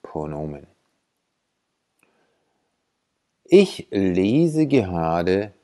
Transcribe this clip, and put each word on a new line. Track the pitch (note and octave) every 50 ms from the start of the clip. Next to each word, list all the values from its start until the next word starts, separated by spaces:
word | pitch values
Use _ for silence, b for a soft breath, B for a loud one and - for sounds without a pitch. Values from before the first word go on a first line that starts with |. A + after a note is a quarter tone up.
| -
Pronomen. | - - D#2+ D2+ D2+ D2+ D2 D2+ D2+ D2 C#2+ D2 - _ _ _ _ _ _ _ _ _ _ _ _ _ _ _ _ _ _ _ _ _ _ _ _ _ _ _ _ _ _ _ _ _ _ _ _ _ _ _ _ _ _ _ _ _ _ _ _ _ _ _ _ _ _ _
Ich | - - G3 G3 F#3 - - - -
lese | - G2 G2 F#2 F2+ F2+ F#2+ G2+ A#2+ D3+ E3+ E3 D3+ D#3 D#3
gerade | C#3 C#3+ C3 G#2+ F2 F2+ E2+ E2 E2 E2 F2 F2 F2+ F#2 G2 G#2 G#2+ - _